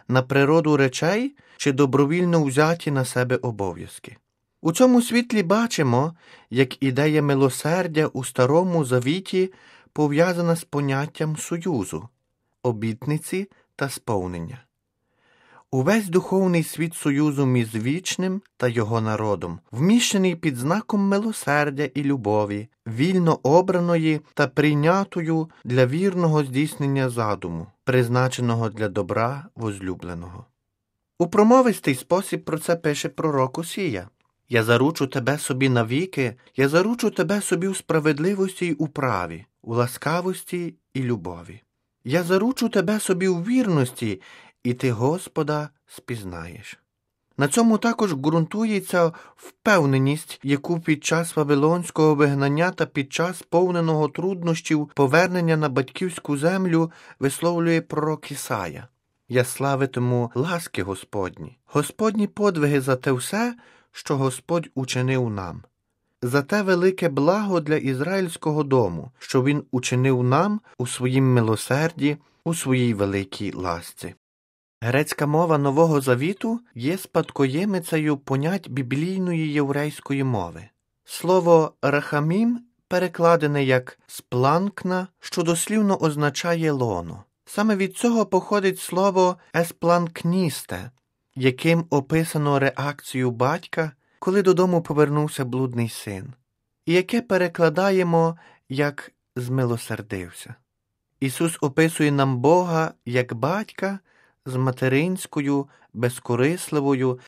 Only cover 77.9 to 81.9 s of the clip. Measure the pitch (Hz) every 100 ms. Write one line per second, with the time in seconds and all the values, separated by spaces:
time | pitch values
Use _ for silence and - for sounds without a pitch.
77.9 | 160 151 139 - 135 151 - - 127 120
78.9 | 131 170 190 180 165 156 147 139 143 151
79.9 | 147 - 139 135 110 85 82 101 _ _
80.9 | _ - - 170 185 170 165 156 - 139